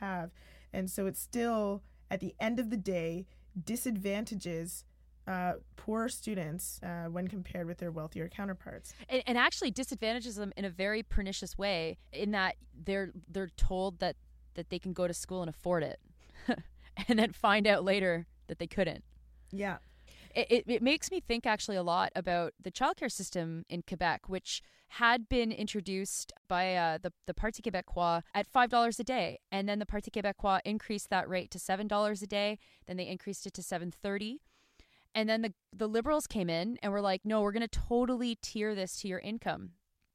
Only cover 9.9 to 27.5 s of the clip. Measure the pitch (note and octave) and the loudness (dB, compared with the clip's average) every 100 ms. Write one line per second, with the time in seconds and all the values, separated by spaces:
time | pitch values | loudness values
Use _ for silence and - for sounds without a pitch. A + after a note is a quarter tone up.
9.9 | A#3 A3 A#3 A#3 G3+ G3+ - G3 F3 G3 | -2 -2 -2 -4 -6 -6 -4 -4 0 0
10.9 | G#3+ A3+ - F#3+ F#3+ F#3 - G3+ F3 D#3+ | 0 2 2 2 -4 -6 -2 0 2 0
11.9 | F3 - C#3 G#3 G#3 F#3 - - - E3+ | -4 -10 -4 0 2 0 0 -12 -10 -2
12.9 | G3 F#3 F3+ E3 F#3 F#3 - - F#3 F#3+ | -2 -2 -8 -8 -6 -4 4 4 6 0
13.9 | F3 F3+ - - - - - E3+ F3 F#3+ | 0 -2 -2 -12 -20 -16 -10 -6 -6 -4
14.9 | F3+ F3 E3+ - F#3 E3 - F3 F3 D3+ | -2 -2 -2 -6 -4 -4 -4 0 2 0
15.9 | - - - - - - - - - - | -6 -14 -20 -20 -8 -2 -2 -4 -18 -16
16.9 | - G3 A3 A3 - G#3+ G#3 G#3 G3 F#3 | -6 2 4 4 4 6 6 8 6 6
17.9 | G3+ F#3 E3+ E3+ - - - E3+ - F3+ | 4 4 2 -2 -12 -12 -8 -4 0 0
18.9 | - - - - - - G3 G3+ E3+ - | 0 -12 -20 -20 -20 -12 -6 -6 -6 -12
19.9 | - - - - - - A#3 G3 B3 A#3+ | -20 -20 -20 -6 -2 4 4 4 2 4
20.9 | D#4 - F#4 - A#3 A3+ G#3+ - F#3+ F3 | 2 0 -4 -2 0 2 0 0 -2 2
21.9 | F3 F#3+ - F3+ F3 E3 - F#3 - C4+ | 2 2 0 0 2 0 -4 -10 0 0
22.9 | F#4+ C4 - F#3 F3+ E3 E3 - F3 - | 2 -2 -4 -6 -4 -4 -6 -6 -8 -6
23.9 | F3+ F3 C#3 - F#3 - - - _ _ | -2 0 0 -4 -6 -4 -8 -10 _ _
24.9 | - F4 D4+ A3 B3+ A3+ - G#3+ G#3 F#3 | 2 4 4 2 2 2 0 -4 -4 -4
25.9 | F#3+ G3 - - - - F3+ F#3 F3+ E3 | -4 -4 -6 -8 -12 -2 0 2 4 2
26.9 | D#3+ F#3 - - - G#3+ | 0 -4 -8 -8 -2 -2